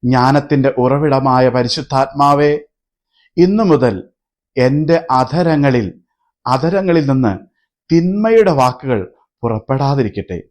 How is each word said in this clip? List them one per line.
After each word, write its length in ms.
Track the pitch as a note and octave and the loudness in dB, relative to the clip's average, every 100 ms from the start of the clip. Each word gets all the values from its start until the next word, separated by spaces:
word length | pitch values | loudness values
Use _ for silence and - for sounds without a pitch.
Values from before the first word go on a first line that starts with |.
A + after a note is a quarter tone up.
ജ്ഞാനത്തിൻ്റെ 640 | B2 B2+ B2+ C#3+ C#3 D3 C3+ C3 | 0 2 2 2 0 0 0 0
ഉറവിടമായ 680 | B2 C#3+ D3+ C3+ C3+ B2+ C3 | 0 0 0 0 0 2 2
പരിശുദ്ധാത്മാവേ, 1040 | B2 B2 - C3+ C3+ C3+ C#3 C#3+ C#3+ D3 D3 - _ _ _ _ _ _ - | 0 -4 -6 -4 -2 -2 0 0 2 2 -2 -6 _ _ _ _ _ _ 0
ഇന്നു 280 | F3+ G#3 | 2 2
മുതൽ 300 | G#3+ D3+ B2 G2 - _ _ _ _ - | 2 2 2 -2 -10 _ _ _ _ -2
എൻ്റെ 500 | B2+ C#3+ D3+ E3+ E3 | 0 0 0 -2 0
അധരങ്ങളിൽ, 760 | C3 B2+ D#3 E3+ D#3 C#3+ B2 G2+ - _ _ _ _ - | -2 0 -2 0 0 2 0 -2 -10 _ _ _ _ -4
അധരങ്ങളിൽ 640 | B2+ D#3 G3 F#3+ E3 C#3 | -2 0 -2 0 0 2
നിന്ന് 280 | C3 B2 F#2 - _ _ _ _ | 0 0 -4 -10 _ _ _ _
തിന്മയുടെ 640 | E3 F3 G3 A3 A3+ G3+ | 0 0 -2 2 4 4
വാക്കുകൾ 480 | D3 B2+ B2 C3+ A#2 F#2 _ _ _ | 2 0 0 -4 -4 -4 _ _ _
പുറപ്പെടാതിരിക്കട്ടെ. 960 | A#2 A2 - C3+ C#3 C#3 A2+ - - F2 - | -6 -6 -4 -4 -2 -2 -2 -4 -10 -10 -12